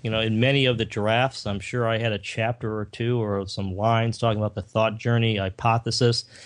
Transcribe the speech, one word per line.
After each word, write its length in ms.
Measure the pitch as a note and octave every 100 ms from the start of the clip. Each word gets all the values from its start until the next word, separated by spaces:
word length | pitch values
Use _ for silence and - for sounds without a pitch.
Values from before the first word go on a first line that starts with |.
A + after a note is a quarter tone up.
you 80 | A#2
know, 80 | A2
in 200 | A2+ A2
many 260 | B2+ C#3 B2+
of 120 | A#2
the 80 | A2+
drafts, 600 | - G#2 A2+ C3 - A2
I'm 120 | G2+
sure 280 | F2+ B2 A#2
I 100 | A2+
had 140 | A#2
a 80 | G#2
chapter 580 | - - A2+ A#2+ A2 G#2+
or 80 | G#2
two 360 | - A#2 B2
or 260 | G#2+ G2 G2
some 280 | - G2 F#2
lines 420 | A2 A2+ A#2 A2+
talking 200 | A#2 G#2+
about 160 | G#2+
the 80 | G#2
thought 360 | - A2 A2 G#2+
journey 400 | A#2+ A#2 A2+ G#2+
hypothesis. 880 | F#2+ F#2+ A#2 A2+ A#2 A2 B2 A#2 - -